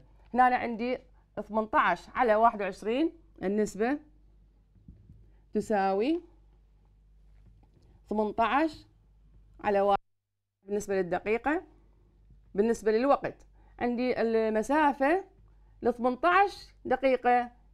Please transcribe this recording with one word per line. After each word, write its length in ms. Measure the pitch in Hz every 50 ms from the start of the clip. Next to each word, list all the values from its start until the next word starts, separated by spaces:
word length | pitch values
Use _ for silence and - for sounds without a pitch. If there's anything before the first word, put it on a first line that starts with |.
| - - _ - - - -
هنا 120 | 240 254
أنا 100 | 247 247
عندي 420 | 240 - 233 233 202 240 247 254 - - - - - _ _ _ 202 208 -
ثمنتاش 600 | 208 220 220 214 - 302 226 196 175 - - - -
على 200 | 226 254 226 208
واحد 280 | 214 226 233 226 202 202
وعشرين، 500 | 185 196 - 190 214 233 269 330 339 - - - - - - 170
النسبة 560 | 190 202 214 214 202 - 185 220 247 294 294 - - - _ _ _ _ _ _ _ _ _ _ _ _ - - - - - - - - - - - - _ _ _ -
تساوي 680 | 214 202 - 220 196 190 196 190 196 220 277 330 349 - - - - _ _ _ _ _ _ _ _ _ _ _ _ _ _ _ - - - - - - - - - - - _ _ - - - - _ -
ثمنتاش 760 | 214 220 214 208 202 - 226 208 233 277 320 311 - - - _ _ _ _ _ _ _ _ _ - - - - - - -
على 160 | 214 202 196
واحد 180 | 196 202 196 - - _ _ _ _ _ _ _ _ _ _ _ _
بالنسبة 300 | 196 202 208 202 196 196
للدقيقة. 680 | 190 185 170 180 175 - 202 214 233 - 269 311 370 349 - - _ _ _ _ _ _ _ _ _ _ - - - _ _ -
بالنسبة 380 | 185 208 233 233 - 190 214 214
للوقت، 540 | 220 254 285 277 - 196 147 - - - - _ - - - - -
عندي 420 | - 240 240 226 254 254 - -
المسافة 1040 | 214 226 226 220 220 220 220 214 214 - 277 311 302 285 277 - 269 277 339 392 381 - _ - - - - _ - - - - -
ل 100 | 233 240
ثمنتاش 760 | 233 226 254 247 - - 349 349 381 403 381 - - - - - _ -
دقيقة 680 | - 247 - - 269 254 247 - 247 247 247 240 240 - _ _ _